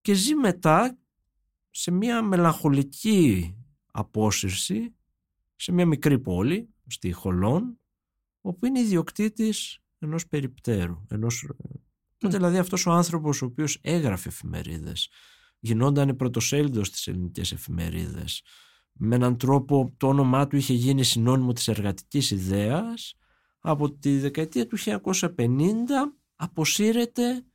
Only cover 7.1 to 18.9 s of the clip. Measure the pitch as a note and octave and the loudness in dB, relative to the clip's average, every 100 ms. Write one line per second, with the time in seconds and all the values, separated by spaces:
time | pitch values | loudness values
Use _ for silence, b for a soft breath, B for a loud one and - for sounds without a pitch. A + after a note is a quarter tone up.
7.1 | F2 F#2+ F2+ G2 D3 B3 A#3+ _ _ _ | -4 -2 0 2 2 -2 -8 _ _ _
8.1 | _ _ _ F#3+ F3+ A#3+ C4 A#3 F3+ D#3+ | _ _ _ -10 -4 -2 0 2 2 0
9.1 | - G#3+ G#3+ A3 G#3+ - - _ _ D#3 | -2 -2 0 -2 -2 -6 -14 _ _ -6
10.1 | D#3+ E3 D3+ C#3 B2 - A2 F2 E2+ G2+ | -6 -4 -4 -4 -6 -2 -2 -2 -6 -8
11.1 | G#2+ A2+ A#2 - C#3+ - - _ _ _ | -4 -4 -4 -8 -14 -16 -18 _ _ _
12.1 | _ G#3+ F#3+ F3+ F3+ F3+ F#3+ F3+ E3+ E3+ | _ -2 2 2 2 0 0 2 4 2
13.1 | E3 D3+ C#3 B2+ B2 D3+ - - E3+ C#3+ | 0 -2 -2 -4 -4 -4 -4 -2 0 0
14.1 | F#2+ - - - E2 D2 E2 D2+ - - | -2 -6 -12 -10 -8 -8 -8 -8 -8 -8
15.1 | b b b b b A2+ A2+ C3+ C#3+ C#3 | b b b b b -2 2 4 4 2
16.1 | B2 B2+ A#2+ A2 C#3 D3 A#2+ G2 - - | 0 -2 -2 0 0 0 0 -4 -6 -8
17.1 | F#2 F2+ - F2+ E2+ - E2+ E2+ E2 - | -6 -6 -6 -8 -8 -8 -6 -4 -6 -6
18.1 | - - - _ b b b b | -8 -8 -10 _ b b b b